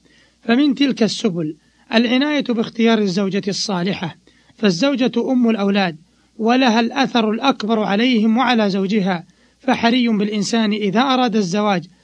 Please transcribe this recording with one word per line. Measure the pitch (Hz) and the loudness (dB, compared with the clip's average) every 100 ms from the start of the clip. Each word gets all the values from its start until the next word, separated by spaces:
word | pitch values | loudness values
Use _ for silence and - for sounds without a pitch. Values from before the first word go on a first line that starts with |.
| _ _ _ _ | _ _ _ _
فمن | 226 240 294 | -2 2 2
تلك | 247 277 226 | 2 -2 0
السبل | 208 - 214 170 156 - _ _ - | -2 0 -4 -2 -6 -8 _ _ -2
العناية | 226 233 254 294 294 240 | 0 2 0 0 -2 -2
باختيار | 233 226 233 226 220 | -4 -4 0 2 2
الزوجة | 202 180 196 196 196 | 0 0 -2 -2 -4
الصالحة، | - - 180 190 - 151 - _ _ _ - | -6 -4 -4 -4 -4 -8 -10 _ _ _ -2
فالزوجة | 208 165 277 254 247 233 240 | 0 2 0 0 0 0 0
أم | 254 233 | 2 2
الأولاد، | 214 202 202 185 151 _ _ _ - | 2 0 0 -2 -4 _ _ _ -4
ولها | 220 262 254 226 | 0 2 4 2
الأثر | 233 - 254 240 214 | 0 0 0 0 0
الأكبر | 226 277 - 214 226 | 0 -2 -2 -2 0
عليهم | 185 202 254 226 226 226 | 0 0 2 2 2 2
وعلى | 247 233 202 | 2 2 0
زوجها، | 190 190 214 190 170 - _ _ _ | 0 0 0 0 -4 -8 _ _ _
فحري | - 180 233 254 233 | -4 0 2 2 2
بالإنسان | 208 208 214 185 226 214 | 0 0 -2 -2 0 0
إذا | 202 202 208 | 0 0 0
أراد | 277 254 247 214 | 2 0 0 0
الزواج | 180 208 208 180 - _ | 0 0 0 -2 -4 _